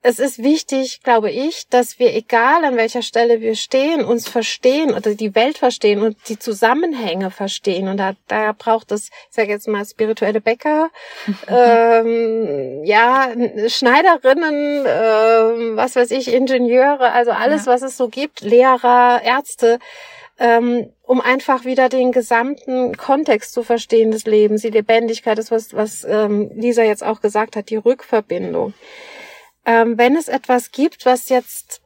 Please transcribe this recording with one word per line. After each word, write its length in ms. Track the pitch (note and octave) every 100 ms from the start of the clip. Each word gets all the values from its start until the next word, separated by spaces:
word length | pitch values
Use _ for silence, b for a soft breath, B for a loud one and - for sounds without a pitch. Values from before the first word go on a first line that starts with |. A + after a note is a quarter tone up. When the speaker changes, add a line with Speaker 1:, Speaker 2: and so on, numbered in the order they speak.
Speaker 1:
es 160 | B3+ A#3
ist 240 | C4 -
wichtig, 600 | B3 D#4 - C4+ C4 -
glaube 260 | - A#3 G#3+
ich, 380 | G#3+ D4 - -
dass 320 | B3 A#3 -
wir, 160 | B3 A3
egal 480 | A3+ A#3 A#3+ E4
an 140 | D#4 B3
welcher 240 | A3+ B3
Stelle 400 | A3+ A#3 A#3 A#3
wir 140 | A3+ A3
stehen, 500 | - C4 C#4+ D#4+ G#3+
uns 240 | A#3 -
verstehen 640 | A#3+ A3 - B3+ C#4 D#4
oder 200 | G#3 G#3
die 220 | G#3 G#3+ G#3
Welt 220 | B3 D4+
verstehen 440 | B3 - G#3+ G3+
und 140 | A3 G#3+ -
die 100 | G#3+
Zusammenhänge 920 | - G#3 A3+ C4+ F4 C4+ G#3 F3 F#3+
verstehen. 580 | - G3 - - F#3 F#3+
Und 80 | G3+
da, 160 | F#3+ G3 -
da 240 | G#3+ G#3+ G#3+
braucht 360 | - A3+ -
es, 140 | G#3 -
ich 40 | B B
sag 180 | - G#3
jetzt 180 | G#3 -
mal, 160 | G#3 G#3
spirituelle 540 | - A3 A3 G#3+ G#3+
Bäcker, 500 | A3 A#3 D4+ D4+ D#4+ B B B B
Speaker 2:
<laughs> 220 | F#3+ -
Speaker 1:
ähm, 1300 | B3 A#3+ A#3 A#3 A3+ A3+ A#3 A3+ A3+ G3+ C#3+ C3 C3+ D#3+
ja, 440 | G#3 A#3 C4 C4 A#3 A#3+ A3 A3+
Schneiderinnen, 1200 | - B3 C#4 F#4 E4+ C4 C#4 D#4+ D4 D4 C#4+ C4
ähm, 880 | - A3 G#3+ A3 A3+ A3+ A#3 A#3 A3
was 220 | B3 B3+
weiß 140 | A#3+
ich, 220 | C4 B3+
Ingenieure, 800 | B3 B3+ C4 A#3+ B3 C#4 C#4+ B3
also 200 | A#3 A#3+
alles, 340 | G#3+ A3 D4+ -
Speaker 2:
Ja. 80 |
Speaker 1:
was 80 | B3
es 160 | C4 -
so 100 | B3
gibt, 320 | B3 D4 -
Lehrer, 840 | G#3 A#3 C4 B3+ B3 B3 B3 B3
Ärzte, 560 | A3+ B3+ - - A#3 A#3+ B B B B B _
ähm, 540 | A#3 A#3 A#3+ A#3+ A3 _
um 180 | - B3+
einfach 460 | A#3 C4 - B3+ B3
wieder 240 | C4 B3+
den 240 | B3+ B3+
gesamten 840 | B3 A3 A3+ B3+ C#4+ - B3+ B3 -
Kontext 580 | - C#4 D4+ G#3+ -
zu 100 | -
verstehen 480 | A3+ A#3 - A3+ A3
des 140 | A3 A3
Lebens, 360 | G#3+ G#3+ G#3+
die 80 | A3
Lebendigkeit, 680 | G#3+ G#3+ A3+ A#3 A3+ A#3+ G#3+
das, 140 | A3
was, 220 | A3+ A3
was, 320 | - G#3+ - -
ähm, 460 | G#3+ G#3 G#3 G#3 -
Lisa 280 | A#3+ A#3
jetzt 200 | A3 G#3
auch 160 | - A3
gesagt 380 | G#3 G#3+ A3 G#3+
hat, 120 | G3+
die 60 | A3
Rückverbindung. 1000 | A3+ B3+ - A3 G#3 F3+ F#3 E3 F3+ - B B B B B B B _ -
Ähm, 320 | A#3 A3+ A3+
wenn 180 | A#3+ D4+
es 140 | -
etwas 420 | C#4 - B3 -
gibt, 340 | - D#4 - B3+
was 220 | B3 -
jetzt 520 | B3+ - - _ -